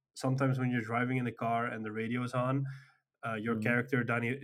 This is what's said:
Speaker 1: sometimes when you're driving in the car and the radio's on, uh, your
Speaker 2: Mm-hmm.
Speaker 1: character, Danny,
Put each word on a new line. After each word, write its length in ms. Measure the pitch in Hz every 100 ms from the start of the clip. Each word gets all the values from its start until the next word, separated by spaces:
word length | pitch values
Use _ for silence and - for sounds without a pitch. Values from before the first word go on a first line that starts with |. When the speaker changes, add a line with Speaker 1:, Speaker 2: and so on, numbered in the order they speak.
| _ -
Speaker 1:
sometimes 440 | 131 135 135 131
when 120 | 123
you're 100 | 123
driving 340 | 110 117 123 131
in 80 | 120
the 60 |
car 340 | 110 117 117 120
and 180 | 110 110
the 60 |
radio's 420 | 107 113 123 123
on, 320 | 127 127 139 139 - - _ _ _ 117
uh, 80 | 110
your 200 | 110 113
Speaker 2:
Mm-hmm. 120 | 110
Speaker 1:
character, 360 | 120 123 127
Danny, 360 | 113 120 117 135